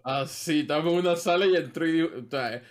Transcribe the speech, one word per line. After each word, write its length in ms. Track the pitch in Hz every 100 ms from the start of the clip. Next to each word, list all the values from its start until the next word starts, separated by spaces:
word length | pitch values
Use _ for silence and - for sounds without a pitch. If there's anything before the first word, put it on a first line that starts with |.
Ah, 220 | 131 139 135
sí, 340 | - - 151
estaba 280 | 147 151 165
en 80 | 175
una 180 | 180 170
sala 300 | 180 175 196
y 100 | 180
entró 300 | 139 156 165
y 40 |
dijo, 160 | 160 165 127 123
o 40 |
sea, 320 | 139 120 123 -